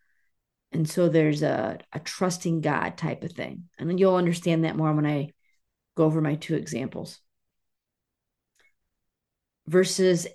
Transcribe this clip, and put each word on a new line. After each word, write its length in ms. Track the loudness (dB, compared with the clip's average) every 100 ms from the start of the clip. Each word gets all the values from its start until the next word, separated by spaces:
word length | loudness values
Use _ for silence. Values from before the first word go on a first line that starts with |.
| _ _ _ _ _ _ _
And 160 | -4 -2
so 200 | 2 2
there's 340 | 4 4 2
a, 360 | 0 -2 -4 -6 -12
a 80 | -14
trusting 600 | -10 -4 -2 -2 -2 -2
God 360 | 0 -2 -2 -4
type 280 | -6 -6
of 80 | -8
thing. 320 | -10 -10 -12 -16 -8
And 200 | -2 4
you'll 180 | 4 4
understand 480 | 2 0 0 2
that 120 | 2 0
more 160 | 0
when 140 | 2 2
I 240 | 0 -4 _ _ _ _ _ _ 0
go 80 |
over 160 | 2 2
my 140 | 0
two 200 | -2 -4
examples. 640 | -6 -4 -6 -8 -10 -14 -16 _ _ _ _ _ _ _ _ _ _ _ _ _ _ _ _ _ _ _ _ _ _ _ _ 0
Verses 580 | 2 2 2 2 2 0